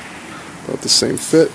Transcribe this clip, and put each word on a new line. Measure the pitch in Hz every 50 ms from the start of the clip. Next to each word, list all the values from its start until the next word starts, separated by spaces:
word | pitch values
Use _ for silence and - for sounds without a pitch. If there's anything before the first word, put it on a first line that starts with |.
| - - - - - - - - - - - - -
about | - - -
the | - -
same | - - - 123 -
fit. | - - - - 160 160 143 -